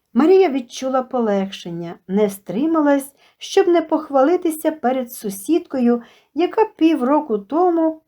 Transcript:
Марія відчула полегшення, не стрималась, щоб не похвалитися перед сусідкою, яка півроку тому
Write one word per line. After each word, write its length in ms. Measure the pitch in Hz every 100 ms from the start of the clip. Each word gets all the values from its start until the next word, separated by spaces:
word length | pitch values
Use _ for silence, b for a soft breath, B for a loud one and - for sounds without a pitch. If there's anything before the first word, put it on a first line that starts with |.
| _
Марія 360 | 233 311 381 359
відчула 540 | 262 233 - 262 262
полегшення, 920 | 247 254 220 202 196 196 180 170 170 185 -
не 220 | 196 208
стрималась, 840 | 196 - 185 320 320 294 277 277 _ b b
щоб 300 | - 392 359
не 140 | 339
похвалитися 920 | 320 311 - 277 277 359 330 311 311
перед 400 | 311 240 262 247
сусідкою, 880 | - 214 196 - 339 - 269 240 240 B B B
яка 320 | 285 339 453 440
півроку 720 | - 320 302 247 302 - 208
тому 640 | - 302 359 330 320 311